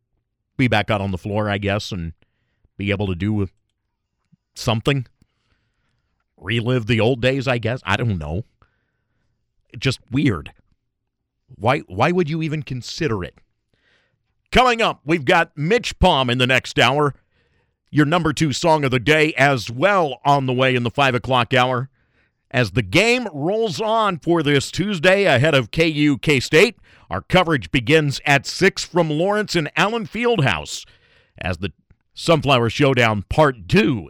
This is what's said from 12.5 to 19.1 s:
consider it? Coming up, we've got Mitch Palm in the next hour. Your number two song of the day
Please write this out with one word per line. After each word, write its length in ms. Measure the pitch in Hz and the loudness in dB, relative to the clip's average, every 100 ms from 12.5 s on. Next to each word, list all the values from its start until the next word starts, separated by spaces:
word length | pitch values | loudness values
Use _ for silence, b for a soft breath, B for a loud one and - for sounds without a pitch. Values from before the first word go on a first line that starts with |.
| 156 | -6
consider 600 | - 127 - - 123 107 | -8 -10 -10 -6 -4 -4
it? 160 | 87 - _ _ _ _ _ _ _ _ _ _ _ | -6 -14 _ _ _ _ _ _ _ _ _ _ _
Coming 300 | 208 254 233 | 2 2 2
up, 200 | 202 139 | -2 -2
we've 220 | 131 170 131 | -2 -2 2
got 320 | 180 165 - | 2 2 -4
Mitch 400 | 151 165 - - | -2 0 -2 0
Palm 300 | 185 151 127 | 2 2 0
in 80 | 123 | 0
the 100 | 127 | 2
next 300 | 127 - - | 2 0 0
hour. 380 | 120 139 147 - _ _ _ _ _ _ _ | 2 2 -2 -4 _ _ _ _ _ _ _
Your 160 | 135 147 | 0 2
number 280 | 175 160 | 2 0
two 200 | 139 160 | -2 -2
song 300 | 127 170 156 | 0 2 2
of 80 | 139 | 2
the 80 | 127 | 0
day 340 | 113 | 2